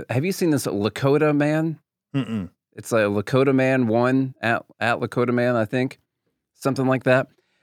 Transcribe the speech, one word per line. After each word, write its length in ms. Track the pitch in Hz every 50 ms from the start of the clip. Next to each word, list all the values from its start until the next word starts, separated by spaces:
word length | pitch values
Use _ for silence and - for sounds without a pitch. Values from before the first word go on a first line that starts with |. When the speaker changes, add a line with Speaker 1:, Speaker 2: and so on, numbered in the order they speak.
| - -
Speaker 1:
Have 160 | 113 123 151
you 80 | 190
seen 180 | 185 - 190 165
this 160 | 151 127 -
Lakota 720 | - - 101 101 110 - - - 139 143 151 151 151 147
Man? 420 | 143 147 151 151 156 160 165 156 - _ _ _ _ _ _ -
Speaker 2:
Mm-mm. 340 | 139 127 104 113 107 90 85 _ _ _ _ -
Speaker 1:
It's 180 | 110 113 -
a 120 | 123 113 107
Lakota 480 | 104 101 104 101 - - 131 135 139 135
Man 320 | 131 131 131 135 131 123 110
one, 460 | 110 117 123 127 131 135 135 131 131 -
at, 240 | 107 113 117 90 - _ - -
at 200 | 104 117 120 80
Lakota 320 | 120 110 - 123 120 120 123
Man, 220 | 123 120 123 123
I 80 | 117 110
think. 340 | 104 - 127 127 131 - _ _ _ _ _ _ _ _ _ _ _ _
Something 320 | - - 139 127 135 131
like 180 | 131 131 123 -
that. 240 | 131 127 131 135 - _ _ _ _ _ _